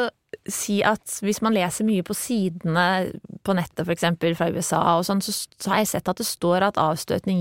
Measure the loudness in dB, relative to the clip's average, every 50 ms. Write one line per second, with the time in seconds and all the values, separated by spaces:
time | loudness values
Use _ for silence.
0 | 2 0 -2 _ _ -16 -16 -14 -10 -8 -6 -6 -2 0 0 0 0 0 -2 -6
1 | -6 -10 -10 -4 -2 -2 -2 0 0 0 2 2 0 0 -2 -2 0 0 0 0
2 | 0 -2 -6 -8 -4 -2 -2 0 0 -2 -2 -2 -2 0 2 2 2 2 2 0
3 | 0 -2 -6 -10 -14 -14 -14 -6 -2 0 0 0 0 -2 -4 -4 -2 -2 0 0
4 | 2 0 0 2 0 0 0 2 0 0 0 -2 -2 0 2 2 4 4 4 2
5 | 2 0 0 0 0 -2 -4 -6 -8 -10 -10 -6 -2 0 2 2 2 2 0 -2
6 | -2 -2 -2 -2 -2 -4 -4 0 2 2 4 4 4 2 2 2 2 2 2 0
7 | -2 -2 -2 -2 0 0 0 2